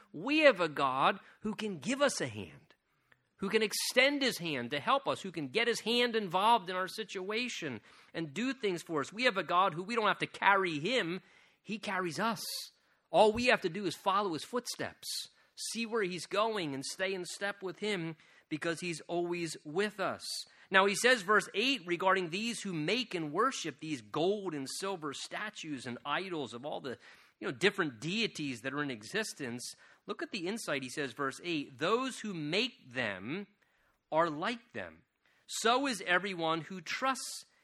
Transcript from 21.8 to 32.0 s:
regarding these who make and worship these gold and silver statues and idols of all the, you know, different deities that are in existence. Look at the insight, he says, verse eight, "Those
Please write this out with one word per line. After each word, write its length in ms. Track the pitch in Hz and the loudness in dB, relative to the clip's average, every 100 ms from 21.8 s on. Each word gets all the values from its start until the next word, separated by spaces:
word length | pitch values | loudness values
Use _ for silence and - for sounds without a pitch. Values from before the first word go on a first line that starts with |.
regarding 460 | 170 175 190 190 170 | -2 2 4 4 2
these 300 | 185 233 220 | -2 -4 -4
who 100 | 196 | -4
make 420 | 165 151 240 240 | -2 0 0 0
and 180 | 175 151 | -4 -2
worship 480 | 160 262 - 160 127 | 2 2 0 -6 -8
these 220 | 156 135 | -6 -6
gold 520 | 107 147 180 214 190 | -4 0 2 0 -4
and 140 | 147 131 - | -4 -6 -6
silver 340 | 196 185 151 | -6 -6 -6
statues 720 | 127 - 170 208 - 160 131 | -8 -8 -6 -8 -8 -8 -6
and 140 | 123 120 143 | -6 -8 -2
idols 480 | 156 190 165 120 | -2 0 -4 -4
of 100 | 117 | -6
all 160 | 147 185 | -6 -6
the, 160 | 147 113 - - _ _ | -6 -8 -14 -20 _ _
you 80 | 196 | -6
know, 40 | |
different 480 | 123 190 196 160 110 | 2 2 4 -2 -2
deities 600 | 156 214 196 - 143 120 | -2 0 0 -2 -6 -4
that 120 | 135 | -4
are 100 | 143 | -2
in 80 | 143 | -2
existence. 840 | 113 104 202 214 - 127 120 - - - _ - | -4 -4 -4 -4 -4 -6 -6 -8 -12 -20 _ -10
Look 160 | 214 | -8
at 80 | 320 | -6
the 160 | 208 170 | -4 -4
insight, 380 | 226 190 143 | -4 -2 -4
he 40 | 127 | -4
says, 240 | 156 135 | -4 -4
verse 280 | 120 139 - | -2 -4 -4
eight, 380 | 175 160 - 127 | -4 -4 -4 -4
"Those 400 | 165 233 | 0 0